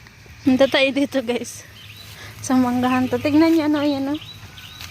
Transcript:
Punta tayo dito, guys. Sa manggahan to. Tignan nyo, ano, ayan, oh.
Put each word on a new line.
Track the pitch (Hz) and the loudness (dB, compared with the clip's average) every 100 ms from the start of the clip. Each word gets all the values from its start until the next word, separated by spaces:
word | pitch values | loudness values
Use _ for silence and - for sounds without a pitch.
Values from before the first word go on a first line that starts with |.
| - - - - 285 | -20 -20 -20 -4 0
Punta | 254 269 | 4 4
tayo | 294 269 | 4 2
dito, | 269 285 269 233 | 2 -2 -2 -2
guys. | 240 240 - - - - - - - - - | -4 -6 -14 -20 -20 -20 -20 -20 -20 -20 -12
Sa | - | 0
manggahan | 254 247 247 247 254 254 | 2 2 0 0 0 0
to. | 247 | -2
Tignan | 294 294 330 330 | 0 4 4 4
nyo, | 294 | 2
ano, | 302 | 0
ayan, | 294 269 269 | 0 -2 -2
oh. | 302 - - - - - - - | -6 -8 -18 -20 -20 -20 -18 -18